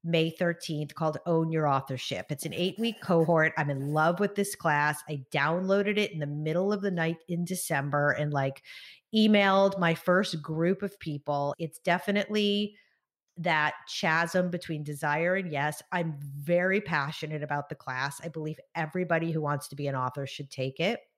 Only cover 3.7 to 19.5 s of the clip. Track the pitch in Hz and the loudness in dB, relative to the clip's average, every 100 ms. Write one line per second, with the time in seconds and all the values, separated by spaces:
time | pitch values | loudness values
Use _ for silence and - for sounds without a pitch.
3.7 | 135 143 151 160 175 202 202 202 - 165 | -2 0 2 2 2 -2 0 -4 0 2
4.7 | 147 151 147 - 147 127 143 143 175 185 | 2 2 0 -6 -10 -4 0 2 0 2
5.7 | 196 202 208 208 160 147 147 156 165 196 | 2 2 0 0 -2 -4 -4 -2 0 0
6.7 | 208 196 175 165 165 - 170 175 185 - | 0 -2 0 0 -2 -4 -4 -2 -4 -2
7.7 | 147 143 147 147 147 147 143 135 135 - | -2 0 2 2 2 0 0 -2 -4 -18
8.7 | - - - _ 220 214 208 196 196 196 | -18 -18 -20 _ 4 6 6 6 6 4
9.7 | 190 170 165 - 180 202 165 147 160 170 | 4 2 2 4 4 2 -4 -6 0 0
10.7 | 190 202 - 165 147 - 143 143 143 165 | 0 -4 -8 -8 -6 -2 -2 -2 -4 -8
11.7 | - - 180 - 202 - 214 208 202 208 | -4 0 0 2 -2 0 0 2 0 -2
12.7 | - _ _ _ _ _ - 170 156 151 | -8 _ _ _ _ _ -4 0 2 2
13.7 | - - - 175 160 170 185 180 170 - | -2 -12 -2 2 2 2 0 0 -2 -6
14.7 | 151 147 143 151 147 170 190 180 143 147 | -6 -6 -4 -2 0 2 0 -2 -2 -2
15.7 | 151 - 180 170 143 143 143 147 175 185 | -4 -6 -4 -2 -4 -10 -10 0 2 4
16.7 | 196 202 156 143 - 151 156 143 143 143 | 0 0 -2 -2 -6 -6 -6 -4 -4 -4
17.7 | 151 - 127 139 - 170 160 156 156 - | -10 -8 -4 -4 -6 -10 -8 -8 -8 -10
18.7 | 170 156 180 175 165 165 160 147 | -6 -4 -4 0 0 0 -2 0